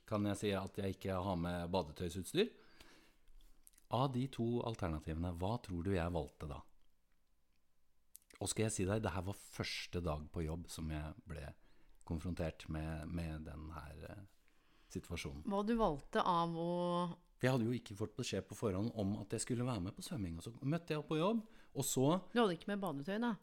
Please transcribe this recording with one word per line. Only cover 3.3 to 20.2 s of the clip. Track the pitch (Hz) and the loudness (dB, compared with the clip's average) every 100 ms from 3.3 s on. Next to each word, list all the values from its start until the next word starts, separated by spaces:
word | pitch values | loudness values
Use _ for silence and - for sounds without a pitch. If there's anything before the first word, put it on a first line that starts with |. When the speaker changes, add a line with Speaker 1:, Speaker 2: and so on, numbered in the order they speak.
| - - - - - - | -20 -20 -20 -20 -18 -2
Speaker 1:
Av | 113 139 | 2 2
de | 123 135 | 2 -2
to | - 117 120 | 0 0 0
alternativene, | 117 113 90 76 82 80 90 85 | 0 -2 0 -2 -2 -2 0 0
hva | 95 120 | 0 -2
tror | - 87 | -2 -2
du | 92 | 2
jeg | 95 85 | 2 2
valgte | 85 69 - 76 | 0 -2 -6 -8
da? | 67 - - - - _ _ _ _ _ _ _ - - - _ - - - | -8 -12 -20 -20 -20 _ _ _ _ _ _ _ -20 -20 -20 _ -20 -14 -6
Og | 101 | -2
skal | - 110 | 2 2
jeg | |
si | - 92 | 2 2
deg, | 107 | 2
det | 104 | 0
her | 90 92 | -2 -4
var | - | -6
første | - - - - - 87 | -8 -6 -4 -4 -4 -2
dag | 87 76 76 | 0 -2 -2
på | 87 78 | -2 0
jobb | 82 82 | -2 -6
som | - 78 | -4 -2
jeg | 76 76 - - | -2 -4 -8 -10
ble | 76 69 - - - - - - | -8 -8 -12 -20 -20 -20 -12 -4
konfrontert | 82 90 85 80 - - | -2 0 0 0 -2 -4
med, | 78 78 78 80 | -2 -2 -2 -2
med | 85 82 78 78 | -2 -2 -4 -6
den | 73 78 78 | -8 -8 -10
her, | 73 76 82 | -10 -10 -12
eh, | 92 98 - - _ _ - - | -12 -14 -20 -20 _ _ -20 -8
situasjonen. | 90 - 85 80 71 123 | -8 -4 -6 -6 -6 -2
Speaker 2:
Hva | 196 208 | 0 2
du | 233 | 4
valgte | 202 139 - 220 - | 4 2 0 2 4
av | 170 170 165 | 4 4 2
å | 170 175 175 175 175 - _ - | 0 2 2 2 0 -4 _ 0
Speaker 1:
For | 127 | 4
jeg | 131 | 4
hadde | 113 | 2
jo | |
ikke | 120 - 101 | 0 -4 -6
fått | 107 - | -4 -4
beskjed | 120 98 - | -2 -2 -2
på | |
forhånd | 107 110 92 117 107 | -2 2 2 0 2
om | 98 107 | 0 0
at | 104 | -2
jeg | 110 | -2
skulle | - 120 123 | 0 0 0
være | 110 | 0
med | 90 - | -2 -6
på | - | -6
svømming. | 143 | -2